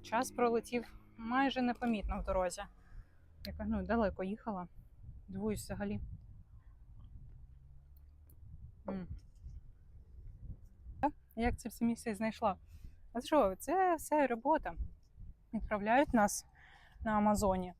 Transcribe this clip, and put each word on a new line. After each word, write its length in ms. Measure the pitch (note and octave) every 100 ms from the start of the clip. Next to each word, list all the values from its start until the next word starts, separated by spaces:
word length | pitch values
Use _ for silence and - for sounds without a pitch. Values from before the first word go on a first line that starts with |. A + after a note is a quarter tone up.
Час 300 | - A3+ B3+
пролетів 640 | - A#3+ A#3 - A#3+ A3+ - - -
майже 440 | A3+ B3+ C#4 B3+
непомітно 580 | B3 A#3 A#3+ G#3+ - G3
в 40 |
дорозі. 400 | F3+ F#3+ F3+ F3 G3 - - - - - - - -
Яка, 200 | - G#3+
ну, 180 | A3
далеко 400 | F#3 A#3 G3+ F3+
їхала. 440 | F#3+ G#3+ - F#3+ F3 - - - - - -
Дивуюсь 360 | F#3+ G#3+ G3+
взагалі. 360 | - G3 G3+ G#2 - - - - - - - - - - - - - - - - - - - - - - - - - - - - -
М. 200 | F#3+ F3 - - - - - - - - - - - - - - - - - - - C#4+ - - -
Як 220 | A#3+ -
це 120 | A3
все 160 | - A#3
місце 300 | A3+ A#3 G3
знайшла? 420 | A3 - A3 F#3 - - - - -
А 80 | A#3
що, 340 | - D4+ G3+ F#3+
це 400 | - F4+ F#4 D#4+
все 320 | - D4+ C4+
робота. 480 | A#3 C4+ D#4 F3 E3+ - - - - - - -
Відправляють 600 | A3 - G#3+ G#3 B3 D4
нас 320 | A#3 G3+ - - - - - - -
на 120 | A3+
Амазоні. 640 | G#3+ G#3 G#3 G3+ F#3 F3+ -